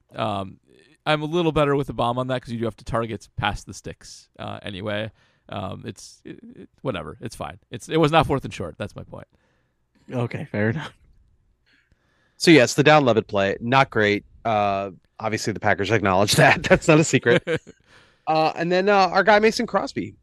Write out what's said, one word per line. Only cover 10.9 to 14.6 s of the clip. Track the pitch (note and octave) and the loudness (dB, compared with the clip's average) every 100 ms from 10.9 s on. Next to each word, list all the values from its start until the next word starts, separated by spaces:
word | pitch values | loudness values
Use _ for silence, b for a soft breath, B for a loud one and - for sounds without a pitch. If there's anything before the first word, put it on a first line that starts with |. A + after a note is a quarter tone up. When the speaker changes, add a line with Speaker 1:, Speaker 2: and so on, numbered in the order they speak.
| _ _ _ _ _ _ _ _ _ _ _ _ _ _ - | _ _ _ _ _ _ _ _ _ _ _ _ _ _ -2
Speaker 3:
So | - | 6
yes, | D3+ A#2 | 6 6
the | - | 4
down | D3 D3+ C3 | 6 6 4
Leavitt | A2 - | 2 0
play, | G2+ G2 F2+ | 0 0 -2
not | A#2 C3+ C3+ | 0 2 2
great. | A#2 G#2 G#2 - - | 2 0 0 -6 -10
Uh, | A#2 G#2+ | -2 0